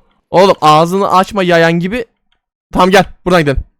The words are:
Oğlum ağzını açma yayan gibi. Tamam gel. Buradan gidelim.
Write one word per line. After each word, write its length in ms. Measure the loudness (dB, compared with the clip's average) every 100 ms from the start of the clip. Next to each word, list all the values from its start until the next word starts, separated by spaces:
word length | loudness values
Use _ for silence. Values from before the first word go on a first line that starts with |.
| _ _ _
Oğlum 240 | 0 2 2
ağzını 520 | 2 2 2 -2 0 0
açma 260 | -2 -4
yayan 300 | -2 0 0
gibi. 320 | 0 -4 -8 -10 _ _ _ _ _ _
Tamam 180 | -2 2
gel. 140 | 2 0 -6
Buradan 160 | -2 -2
gidelim. 220 | 0 -4 -8 _